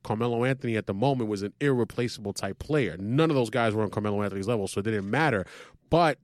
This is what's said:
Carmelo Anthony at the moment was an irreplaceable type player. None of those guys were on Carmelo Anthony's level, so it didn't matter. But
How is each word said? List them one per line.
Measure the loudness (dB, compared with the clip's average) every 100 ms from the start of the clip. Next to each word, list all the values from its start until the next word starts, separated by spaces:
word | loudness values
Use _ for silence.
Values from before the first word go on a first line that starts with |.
Carmelo | -4 -2 0 0
Anthony | 0 0 0 -2
at | -2
the |
moment | 0 2 2 0
was | -2
an | -4 -2
irreplaceable | 0 2 0 -2 -4 -4 -8
type | -6 -6 -6
player. | -2 0 0 -2
None | 0 2 4
of | 2
those | 0
guys | 0 0
were | 0
on | -2
Carmelo | -2 -2 -2
Anthony's | -2 -4 -2
level, | -2 -2
so | -2
it |
didn't | -2 -2 0
matter. | 0 2 0 -2 -12 -20 -16 0
But | 4 4 2